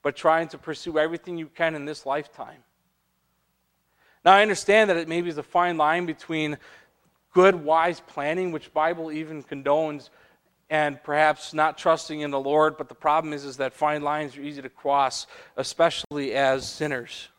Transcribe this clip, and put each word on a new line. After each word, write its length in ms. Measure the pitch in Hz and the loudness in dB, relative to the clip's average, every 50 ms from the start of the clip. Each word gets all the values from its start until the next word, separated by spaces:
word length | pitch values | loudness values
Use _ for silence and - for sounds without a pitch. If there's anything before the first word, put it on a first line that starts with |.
but 140 | _ 147 143 | _ -6 -6
trying 320 | - - 160 160 165 170 160 | 0 2 2 2 2 0 -4
to 80 | - | -10
pursue 400 | 139 - 160 151 - - 175 156 | -14 -10 -12 -10 -10 -10 -2 0
everything 400 | 151 151 165 170 165 _ 185 175 | 0 0 0 -2 -8 _ -10 -10
you 80 | 165 160 | -10 -10
can 300 | 147 _ - 170 160 156 | -12 _ -2 -2 -2 -2
in 100 | 151 143 | -4 -10
this 180 | 147 151 - - | -10 -12 -10 -6
lifetime. 600 | 139 135 151 147 - _ - 117 - - 135 _ _ _ _ _ _ _ _ _ _ _ _ _ _ _ _ _ _ _ _ _ _ _ _ _ _ _ _ _ _ _ _ _ | -6 -6 -6 -6 -10 _ -16 -16 -16 -16 _ _ _ _ _ _ _ _ _ _ _ _ _ _ _ _ _ _ _ _ _ _ _ _ _ _ _ _ _ _ _ _ _ _
Now, 80 | 170 190 | 6 8
I 80 | 196 | 8
understand 480 | 214 214 196 - - - 202 220 220 202 | 6 4 0 -2 2 4 6 6 6 4
that 80 | 180 | 2
it 100 | 165 165 | 0 -2
maybe 220 | 160 165 175 175 175 | -2 -4 -4 -4 -4
is 80 | 160 | -6
a 60 | 147 143 | -8 -10
fine 340 | _ - 175 175 175 170 | _ 0 0 2 2 2
line 300 | 160 151 151 160 175 180 | 2 2 2 2 0 -2
between 500 | 165 151 - - - 165 156 156 151 147 - - - - - _ _ _ _ _ _ _ _ _ _ | -6 -8 -10 -8 -6 -4 -4 -4 -4 -6 -10 -14 -20 -20 -20 _ _ _ _ _ _ _ _ _ _
good, 320 | _ 180 180 196 185 170 147 | _ 6 6 6 6 4 0
wise 360 | 147 160 165 165 180 170 - | 2 2 2 2 0 -2 -4
planning, 520 | - - - 156 139 147 160 185 185 180 | -12 -14 -10 -6 -4 -4 -2 -2 -4 -4
which 220 | 160 151 - - _ | -6 -8 -10 -6 _
Bible 380 | 156 156 165 175 165 160 160 | 0 0 0 -2 -4 -8 -8
even 320 | 151 156 160 156 160 151 131 | -8 -8 -8 -10 -12 -14 -12
condones, 680 | _ 147 139 135 143 143 156 160 156 147 143 131 - _ _ _ _ _ _ _ _ _ _ _ _ | _ -12 -6 0 2 2 2 2 -2 -6 -10 -14 -18 _ _ _ _ _ _ _ _ _ _ _ _
and 300 | 156 156 151 147 143 131 _ | 0 0 0 0 -2 -6 _
perhaps 500 | - 147 151 156 151 147 - - - - | -2 2 4 4 4 2 0 -8 -8 0
not 240 | 156 156 160 151 | 0 0 0 0
trusting 440 | - - 170 160 156 - - 156 151 | 0 2 2 2 2 0 -10 -8 -6
in 100 | 151 147 | -6 -4
the 80 | 139 135 | -4 -2
Lord, 360 | 135 139 147 156 156 156 151 | -2 2 4 4 4 4 2
but 140 | - 143 - | -4 -12 -14
the 60 | - | -14
problem 360 | _ - 156 147 160 160 156 | _ 0 2 2 2 0 -2
is, 140 | 151 143 139 | -8 -8 -10
is 120 | 143 127 | -12 -6
that 160 | 131 135 131 _ | -4 -6 -6 _
fine 280 | - 156 151 151 151 | -2 -2 0 0 0
lines 340 | 147 143 147 151 151 139 127 | -2 -2 -4 -4 -6 -8 -10
are 60 | 143 | -12
easy 220 | 139 147 147 139 131 | -12 -12 -12 -12 -14
to 60 | 131 | -16
cross, 580 | _ - - 143 139 143 135 131 - - - _ - - - - _ | _ -6 -2 0 2 2 2 0 -2 -6 -12 _ -18 -20 -20 -12 _
especially 760 | - 131 - - - 165 170 - - - _ 147 147 139 131 107 | -8 -8 -8 0 2 2 2 2 -4 -10 _ -6 -6 -4 -2 0
as 340 | 135 139 131 135 131 120 | 2 2 2 2 0 -4
sinners. 640 | 113 - - 151 147 139 123 117 - - - - - _ | -10 -8 -6 -4 -4 -4 -6 -6 -10 -16 -18 -18 -20 _